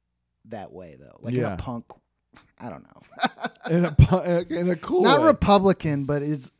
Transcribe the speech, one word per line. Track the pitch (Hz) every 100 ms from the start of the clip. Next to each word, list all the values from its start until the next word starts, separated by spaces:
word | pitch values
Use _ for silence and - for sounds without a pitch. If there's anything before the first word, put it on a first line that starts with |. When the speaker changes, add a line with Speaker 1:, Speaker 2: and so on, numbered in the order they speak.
| _ _ _ _ -
Speaker 1:
that | 110 92
way | 87 87 65
though, | 67 -
like, | 117
in | 123
Speaker 2:
Yeah. | 113 90
Speaker 1:
a |
punk. | - 120 - - _ _ _ _ _ _
I | 117
don't | 73
know. | - _ _ - - - - - -
<laughs> | 165
Speaker 2:
In | 175
a |
pu-, | 151 - 185 156 170 175 170
in | 175
a | 170
cool | - 359
Speaker 1:
Not | 208 285
Speaker 2:
way. | 320
Speaker 1:
Republican, | 247 180 202 190 180 160 143 139
but | 147
is, | 143 151 127